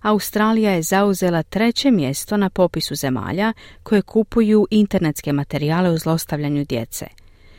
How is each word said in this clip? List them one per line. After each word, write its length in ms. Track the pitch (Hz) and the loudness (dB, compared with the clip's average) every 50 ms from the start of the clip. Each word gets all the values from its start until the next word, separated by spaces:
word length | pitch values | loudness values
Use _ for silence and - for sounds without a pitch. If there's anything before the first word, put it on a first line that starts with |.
Australija 680 | - 214 214 202 - - - 214 214 220 226 220 220 208 | 2 0 0 0 0 -4 0 0 2 2 2 2 2 2
je 120 | 190 170 160 | 0 0 0
zauzela 600 | - 190 190 202 208 196 180 190 180 170 165 160 | 0 2 2 2 2 2 0 0 0 0 0 -2
treće 480 | _ - 190 220 233 233 - - 277 | _ -2 0 0 0 0 0 2 2
mjesto 460 | 240 190 143 127 143 - - - 214 | 2 2 2 0 -4 -6 -6 -4 -2
na 120 | 208 202 185 | 0 0 0
popisu 460 | - - 185 170 - 165 - - 135 | 2 0 0 0 0 -4 -6 -6 -8
zemalja 580 | 143 - 135 131 110 95 - 120 180 208 226 220 - - - - - - | -4 -4 -4 -4 -4 -4 -6 -4 -2 -2 -2 -4 -6 -14 -20 -20 -20 -4
koje 180 | - 226 202 | 0 0 0
kupuju 680 | 190 - - 220 220 - - 240 226 208 214 214 202 - | 0 0 0 -2 -2 0 0 0 2 4 4 4 2 4
internetske 640 | 220 214 208 196 - 190 175 156 147 - - 151 143 | 2 2 2 2 0 0 0 0 -4 -4 -4 -2 -2
materijale 560 | 143 143 - - 143 147 147 160 175 185 180 | -2 -2 -4 -4 -4 -2 0 0 0 2 0
o 80 | 165 | 0
zlostavljanju 680 | 160 - 160 160 160 - - 160 147 147 143 147 143 143 | 0 0 -2 -2 -2 -2 -6 -6 -4 -4 -2 -2 -4 -4
djece. 400 | - 135 117 113 - - - - - - - - - - _ - - - | -4 -6 -6 -6 -8 -12 -14 -14 -14 -18 -20 -20 -20 -20 _ -20 -20 -20